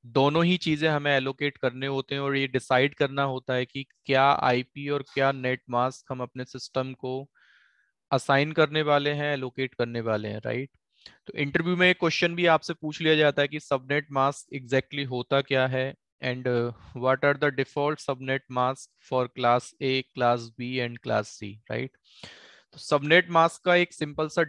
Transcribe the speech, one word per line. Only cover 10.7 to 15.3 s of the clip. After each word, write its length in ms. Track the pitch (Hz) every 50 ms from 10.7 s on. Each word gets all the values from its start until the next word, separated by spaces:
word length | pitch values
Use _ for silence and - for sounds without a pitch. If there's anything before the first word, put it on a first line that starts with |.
| _ _ _ _ _ _ - - _ _ -
तो 60 | - -
इंटरव्यू 380 | - 143 143 135 160 165 175 180
में 140 | 170 180 180
एक 100 | 180 -
क्वेश्चन 360 | 175 165 - - 175 170 170
भी 100 | 175 175 170 160
आपसे 180 | 156 - - 165
पूछ 280 | - 156 151 151 -
लिया 140 | 165 156 156
जाता 260 | 151 151 147 143 143
है 60 | 143
कि 120 | 143 151 151
सबनेट 480 | - - 143 131 127 131 143 147 147 151
मास्क 440 | 139 135 135 139 143 - - - - 139
exactly 460 | 127 117 135 131 - - - 143 139 123
होता 320 | 127 123 120 -